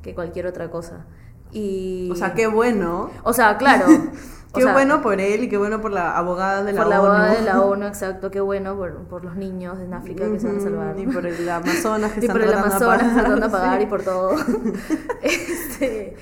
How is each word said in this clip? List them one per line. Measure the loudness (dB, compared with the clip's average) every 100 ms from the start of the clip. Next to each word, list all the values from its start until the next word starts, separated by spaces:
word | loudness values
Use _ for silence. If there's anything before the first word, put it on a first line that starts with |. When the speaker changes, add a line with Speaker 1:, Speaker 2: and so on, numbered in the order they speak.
Speaker 1:
que | -14 -10
cualquier | -8 -6 -6
otra | -6 -8
cosa. | -10 -12 -16 -18 -20 -20 -20 -14
Y | -8 -4 -4 -4 -6 -4
Speaker 2:
O | -2
sea, | -2
qué | 0 2
bueno. | 4 2 2 0 -4 -6 -6
Speaker 1:
O | 0
sea, | 4 4 6
claro. | 6 6 8
Speaker 2:
<laughs> | 6 4 -8 -16 -18 -6
Speaker 1:
O | 2
Speaker 2:
Qué |
Speaker 1:
sea, | 4
Speaker 2:
bueno | 6 4 4
por | 2 0
él | 2 0
y | 0
qué | 0
bueno | 0 -2
por | -2
la | -2 -2 -2
abogada | -2 -2 0 0
de | 0
la | 2
Speaker 1:
por | 4
la | 6
abogada | 6 6 4
Speaker 2:
onu. | 4
Speaker 1:
de | 4
la | 4
onu, | 4 2 -4
exacto, | -4 -6 -4 -6
qué | -2
bueno | -2 -2 -4 -6
por, | -8 -10
por | -12 -12 -10
los | -8
niños | -8 -8 -10 -10
en | -10
África | -10 -8 -4 -2
que | -2
se | -2
van | -2
a |
Speaker 2:
Ujú, | -2
Speaker 1:
salvar. | -2 -4 -4
Speaker 2:
y | -4
por | -2 -4
el | -4 -4
Amazonas | -2 -2 0 0 0 -2
que | 0
Speaker 1:
<laughs> |
Y |
Speaker 2:
están | 0 2
Speaker 1:
por |
el | 2
Speaker 2:
tratando | 2 2 2
de | 2
Speaker 1:
Amazonas | 4
que | 4
están | 2 4
Speaker 2:
apagar. | 2
Speaker 1:
tratando | 0
de | 0
apagar | 0 0
Speaker 2:
<laughs> |
Sí. |
Speaker 1:
y | 0
por | -2
todo. | -2 -2 0 0
<laughs> | -2 -2 -2 -4 -4 -6 -6 -4
Este, | -2 -2 -4 -8 -8 -4 -4 -4 -10 -14